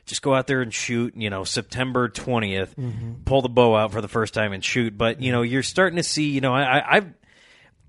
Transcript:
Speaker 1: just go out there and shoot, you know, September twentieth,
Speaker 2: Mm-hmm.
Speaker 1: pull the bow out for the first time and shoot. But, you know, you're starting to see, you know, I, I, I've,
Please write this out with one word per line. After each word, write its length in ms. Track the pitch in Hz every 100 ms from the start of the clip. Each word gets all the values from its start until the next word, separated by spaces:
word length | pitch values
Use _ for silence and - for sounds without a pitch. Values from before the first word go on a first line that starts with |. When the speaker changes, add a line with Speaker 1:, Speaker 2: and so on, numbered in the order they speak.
| -
Speaker 1:
just 160 | -
go 100 | 143
out 140 | 135 131
there 140 | 135
and 100 | 120
shoot, 400 | - - 120 120 -
you 140 | 107
know, 140 | 95
September 680 | 92 120 - 123 131 123 120
twentieth, 680 | - - 120 107 95 92 -
Speaker 2:
Mm-hmm. 480 | 123 110 117 120 -
Speaker 1:
pull 180 | 135
the 60 | 123
bow 260 | 120 120 110
out 160 | 107
for 100 | 110
the 60 | 104
first 260 | 117 107
time 180 | 113 107
and 120 | 95 -
shoot. 320 | 127 113 104
But, 240 | 117 117
you 100 | 131
know, 120 | 123
you're 180 | 120 131
starting 360 | 120 - 185 170
to 60 |
see, 260 | 156 151 147
you 100 | 139
know, 140 | 131 127
I, 240 | 135 139
I, 160 | 123 175
I've, 160 | 185 - _ _ _ _ _ _